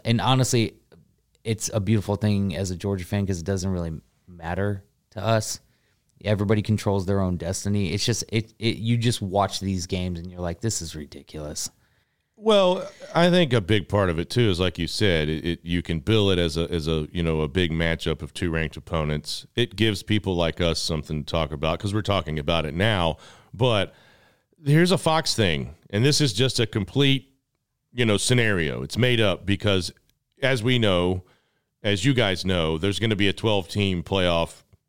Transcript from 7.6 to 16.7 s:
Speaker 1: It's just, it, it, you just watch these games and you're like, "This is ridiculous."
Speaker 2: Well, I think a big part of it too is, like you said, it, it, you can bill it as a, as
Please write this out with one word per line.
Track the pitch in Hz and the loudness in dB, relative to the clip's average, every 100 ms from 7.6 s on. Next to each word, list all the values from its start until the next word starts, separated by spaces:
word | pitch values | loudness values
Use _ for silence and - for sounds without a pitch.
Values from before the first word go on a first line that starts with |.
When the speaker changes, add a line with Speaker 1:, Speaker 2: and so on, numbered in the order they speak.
| 101 104 90 | -2 0 0
Speaker 1:
It's | 101 123 | 0 -2
just, | 110 - | -2 -2
it, | 110 - - | -4 -4 -4
it, | 113 - | -4 -2
you | 113 120 | 0 2
just | 120 - | 0 0
watch | 98 101 95 - | -2 0 0 -2
these | 95 92 85 | -2 -4 -4
games | 92 90 85 | -4 -4 -6
and | 90 | -10
you're | 90 | -6
like, | 87 85 | -6 -4
"This | 113 - | -4 -4
is | 80 80 | -8 -10
ridiculous." | 71 71 71 78 76 - - - _ _ _ _ _ _ | -14 -18 -16 -12 -10 -8 -10 -12 _ _ _ _ _ _
Speaker 2:
Well, | 214 202 180 180 - - - 156 | 4 4 4 2 -6 -14 -4 2
I | 175 | 6
think | 180 151 | 6 4
a | 120 | 2
big | 85 107 73 | 2 0 2
part | 101 95 | 2 2
of | 82 | 0
it | 82 | -2
too | 120 113 | 2 2
is, | 85 | 2
like | 92 - | 0 0
you | 80 | -4
said, | - 104 80 76 | 0 2 2 0
it, | 78 82 | -2 -4
it, | 85 | -4
you | 85 87 | -2 -2
can | 80 82 | 0 -2
bill | 73 110 98 | 2 2 4
it | 90 | 2
as | 85 80 | 0 0
a, | |
as | 82 | -2